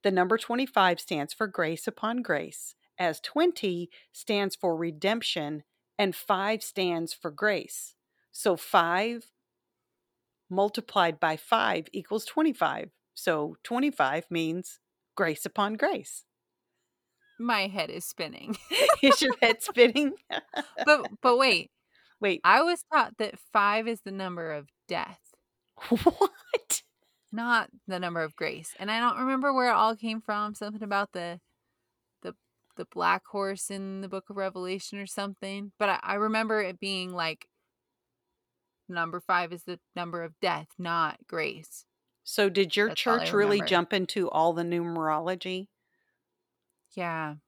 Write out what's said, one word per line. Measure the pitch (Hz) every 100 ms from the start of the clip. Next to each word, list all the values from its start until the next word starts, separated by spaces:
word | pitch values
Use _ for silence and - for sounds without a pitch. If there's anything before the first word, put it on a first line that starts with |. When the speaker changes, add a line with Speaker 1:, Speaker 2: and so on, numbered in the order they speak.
Speaker 1:
"The | 202
number | 185 180 226
twenty-five | - 240 269 - 185 175
stands | - 160 143
for | - 214
grace | 185 160 160 -
upon | - - 240
grace, | 233 151 160 - - - _ -
as | 180 151
twenty | - 294 349 339 202 175 175 - _
stands | - - 208 196 -
for | 180 165
redemption | 170 151 190 226 - 175 147 151 _ _ _ -
and | 196 175
five | - 190 196 220
stands | - - 180 170 165
for | - 165
grace. | 147 214 190 - - - _ _ _ _
So | - 214 170
five | - 196 170 180 220 233 - _ _ _ _ _ _ _ _ _ _ _ _
multiplied | 185 208 220 - 202 170 156
by | - 156
five | - 226 - - 156
equals | - - 214 -
twenty-five. | - 311 - 156 139 180 _ _
So | - - 160 151 165
twenty-five | - 240 285 - 135 156 -
means | 170 160 175 180 - _ _ _ -
grace | 170 151 185
upon | - 208 220
grace." | 320 370 - - _ _ _ _ _ _ _ _ _ _ _ -
Speaker 2:
My | 233 220 196
head | 190 160
is | - -
spinning. | - 160 - - 220 -
<laughs> |
Speaker 1:
<laughs> | 427 571 640
Is | 277 285
your | 277 247
head | 233 226
spinning? | - 240 240 240 294 403 _
<laughs> | - - - - - -
Speaker 2:
But, | 302 - 208
but | 254 240
wait. | 269 180 - _ _ _ _ _
Speaker 1:
Wait. | 202 180
Speaker 2:
I | 175 226
was | 330 339 -
taught | 311 - -
that | 208 - -
five | 214 202 214 226
is | 226
the | 196
number | 196 190 175 165
of | 151 143 _ -
death. | 170 185 190 _ _ _ _ _ -
Speaker 1:
<laughs> | -
What? | 240 349 - 403 - - 453 _ - _ _ _ _ _
Speaker 2:
Not | 214 233 233 - - -
the | 180
number | 180 170
of | 156 -
grace. | 160 - 160 -
And | 196
I | 226
don't | 240 -
remember | 254 262 285
where | 262 247
it | 220
all | 220 220
came | 226 220
from. | - 208 208 208
Something | 208 208
about | 208 202 202
the, | 180 170 175 _ _ _ _ _ _ _ _
the, | - - _ _ _ -
the | -
black | 180 175 185 -
horse | 202 196 196 -
in | 196 190 190
the | 190
book | 190 -
of | 202
Revelation | 190 185 180 190 - 202
or | 196
something. | - 202 196 196 196 202 _
But | 208
I, | 185
I | - 202
remember | 214 220 220 214
it | 190 185
being | 196 190 180
like, | 180 160 156 - _ _ _ _ _ _ _ _ _ _ _ _ _ -
number | 175 165 175
five | - 180 170
is | 170
the | - 180 _ -
number | 170 170
of | 165 160
death, | 185 156 156 -
not | 175 170 160 - -
grace. | 170 151 156 160 - _ _ _ _
Speaker 1:
So | - - 202
did | 185 185 202
your | 214
Speaker 2:
That's | 226 240
all | 233
I | 165
Speaker 1:
church |
really | 202 202 208
Speaker 2:
remember. | -
Speaker 1:
jump | 185 170
into | 196 180 208 175
all | 156 165
the | 165
numerology? | 170 175 170 165 156 156 165 185 185 185 196 _ _ _ _ _ _ _ _ _ _ _ _ -
Speaker 2:
Yeah. | 175 160 156 151